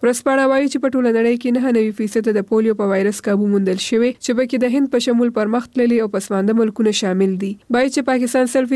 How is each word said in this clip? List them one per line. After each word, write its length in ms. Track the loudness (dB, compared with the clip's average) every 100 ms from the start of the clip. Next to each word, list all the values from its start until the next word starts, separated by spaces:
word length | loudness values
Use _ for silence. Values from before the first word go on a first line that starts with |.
ورځپاڼه 480 | -2 -2 0 2 2
وایي 160 | 2 0
چې 160 | 0
په 120 | -2 0
ټوله 160 | 0 2
نړۍ 240 | 2 0
کې 160 | 0 0
نهه 180 | 2 2
نوي 180 | 0 -2
فیصده 340 | -4 -2 0 0
د 80 | 0
پولیو 260 | 0 2 0
په 80 | 0
وایرس 300 | 0 0 -2 -2
قابو 200 | 0 2
موندل 280 | 0 0 -2 -2
شوی، 260 | 0 0
چې 280 | -2 -4 -2
پکې 240 | 0 0 0
د 100 | 0
هند 160 | 0 0
په 80 | 0
شمول 260 | 2 0 0
پرمخ 320 | -2 -2 -4
تللي 320 | -2 2 2
او 80 | 0 -4
پسمانده 400 | -4 -2 0 2
ملکونه 340 | 0 0 0 0
شامل 340 | -2 0 0 0 -6
دي. 60 | -8 -2
وایي 160 | 0 0
چې 220 | 0 0
پاکستان 420 | 0 0 0 0
سل 160 | 0 0